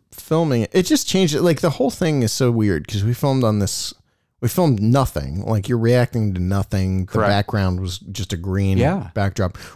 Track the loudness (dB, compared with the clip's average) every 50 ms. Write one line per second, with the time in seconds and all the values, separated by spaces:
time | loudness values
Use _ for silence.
0 | _ _ -20 -16 -4 -2 0 0 2 2 2 0 0 2 0 0 2 2 0 0
1 | 0 0 0 2 2 2 2 2 2 2 2 2 0 -2 0 0 -2 -2 0 0
2 | -2 0 2 2 0 0 0 0 0 2 2 2 2 2 0 0 -2 -4 -4 -2
3 | 0 0 -2 0 0 0 2 2 2 2 2 2 0 -2 -2 -6 -8 -10 -12 _
4 | _ _ _ _ _ _ _ -4 -4 -2 0 2 2 2 2 2 2 2 4 2
5 | 2 0 -2 -6 -6 -6 -6 -6 -4 -2 -2 -2 0 -2 -2 0 2 4 4 4
6 | 2 0 0 -2 -2 0 0 0 0 0 0 -2 -2 -2 -2 0 0 0 0 -2
7 | -2 -2 0 0 2 2 2 2 0 0 -2 0 0 0 0 -2 -4 -6 -8 -10
8 | -12 -12 -8 -8 -6 -6 -6 -6 -4 -4 -2 0 0 2 2 2 2 2 0 -2
9 | -6 -6 -4 -2 -2 -2 0 -2 -2 -2 -4 -8 -18 -20 -12